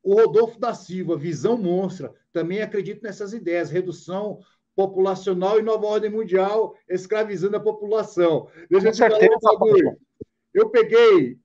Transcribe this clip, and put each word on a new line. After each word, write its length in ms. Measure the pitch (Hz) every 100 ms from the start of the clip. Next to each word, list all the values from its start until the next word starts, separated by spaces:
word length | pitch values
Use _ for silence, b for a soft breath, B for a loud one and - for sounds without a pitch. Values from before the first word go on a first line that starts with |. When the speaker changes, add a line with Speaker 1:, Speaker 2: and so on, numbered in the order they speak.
Speaker 1:
o 120 | 190
Rodolfo 440 | 208 226 214 233 -
da 140 | 240
Silva, 440 | - - 185 165 156
visão 420 | 165 143 180 240
monstra. 560 | 180 180 190 - 127 - _
Também 300 | 170 160 196
acredito 400 | 214 208 180 214
nessas 320 | 220 185 202
ideias. 360 | 226 170 170 147
Redução 720 | 170 185 160 - 190 208 - b b _
populacional 840 | - 190 190 190 190 202 180 190 220
e 40 |
nova 240 | 214 214 208
ordem 240 | 214 208
mundial, 640 | 214 202 190 196 214 196 B _
escravizando 680 | 180 185 214 214 185 196 208
a 40 |
população. 880 | 214 208 208 220 214 175 170 147 - B B
Deixa 160 | 185 220
eu 20 |
Speaker 2:
Com 60 | 214
Speaker 1:
te 20 |
falar 180 | 226 220
um 20 |
Speaker 2:
certeza, 200 | - -
Speaker 1:
bagulho. 420 | 220 - 220 196
Speaker 2:
Paulo. 140 | 139 - _ _ - _ _
Speaker 1:
Eu 160 | 185 220
peguei, 680 | 233 220 233 226 185 123 -